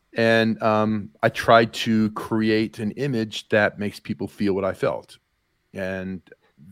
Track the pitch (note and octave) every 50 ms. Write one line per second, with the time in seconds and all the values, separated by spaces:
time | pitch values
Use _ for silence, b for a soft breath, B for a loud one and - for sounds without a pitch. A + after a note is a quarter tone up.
0 | _ _ - - A2+ A2+ A2+ A2+ A2 A2+ A2 - A#2 A2+ G#2+ G#2+ G#2+ G#2+ A2 G#2
1 | G2 - - _ - A2+ - - - - A#2 A#2 A2+ A2 - - - A#2+ A2+ A2
2 | A2 G#2+ G#2+ - - - A#2 A2 A2 A2 G#2+ A2 A2+ G2+ - - A2 G#2 F#2 -
3 | C3+ D3 B2+ A2+ A2 G#2+ - - - - A2 G#2+ G#2 - - F#2 G#2 G2+ - -
4 | - - G#2+ - G2+ G2 - - G#2 G2+ F#2 G2 F#2+ F#2 F#2 - - G2 C2 A#1
5 | - - - - _ _ _ _ _ _ _ _ _ _ - G2 F#2+ F#2 F#2+ F#2+
6 | F#2 F#2+ F#2+ F2+ - _ - - _ _ _ _ C#2+ F#2